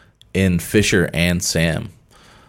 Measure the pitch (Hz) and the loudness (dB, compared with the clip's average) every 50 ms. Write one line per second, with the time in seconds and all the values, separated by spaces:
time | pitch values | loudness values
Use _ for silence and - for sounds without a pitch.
0 | _ _ _ _ _ _ - 95 95 95 87 85 - - - 107 101 - - 95 | _ _ _ _ _ _ -2 0 2 2 2 0 -2 0 2 2 2 4 2 2
1 | 85 - - 78 85 87 87 87 - - - 87 82 85 80 - - - - - | 0 0 0 0 0 0 0 -2 -2 -2 -2 0 0 0 -2 -4 -6 -10 -14 -20
2 | _ _ _ - - - - - - | _ _ _ -20 -20 -20 -20 -20 -20